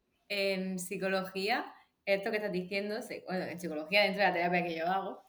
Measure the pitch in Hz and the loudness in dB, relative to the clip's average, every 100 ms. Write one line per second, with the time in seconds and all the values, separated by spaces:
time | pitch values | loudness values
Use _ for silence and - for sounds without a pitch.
0 | _ _ - 202 196 190 190 185 - 190 | _ _ -6 0 0 0 -2 -6 -6 -4
1 | 190 190 185 190 202 269 - - _ _ | 0 0 -2 -2 0 0 -2 -14 _ _
2 | - 196 208 208 208 180 180 196 208 220 | 0 2 2 -2 0 -2 -2 -4 -2 -6
3 | - - - 185 131 175 165 151 156 202 | -6 -10 -4 -4 -4 -6 -6 -6 2 4
4 | 196 190 190 175 175 175 170 160 170 190 | 4 4 4 4 2 2 2 0 0 0
5 | 185 - | -2 -8